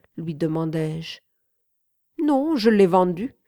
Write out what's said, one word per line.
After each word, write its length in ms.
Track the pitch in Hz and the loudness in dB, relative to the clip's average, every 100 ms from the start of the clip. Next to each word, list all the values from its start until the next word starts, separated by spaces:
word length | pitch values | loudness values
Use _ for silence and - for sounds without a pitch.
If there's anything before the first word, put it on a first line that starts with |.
| _ - | _ -12
lui 180 | 165 | -10
demandai-je. « 840 | 143 165 160 165 160 156 160 165 - _ _ _ _ _ _ _ _ _ - | -4 -4 -2 -4 -4 -6 -8 -12 -16 _ _ _ _ _ _ _ _ _ -4
Non, 320 | 294 269 302 294 | 0 0 0 2
je 140 | 220 | 4
l'ai 160 | 208 190 | 4 4
vendu. 500 | 185 180 170 254 - | 4 2 -2 -8 -12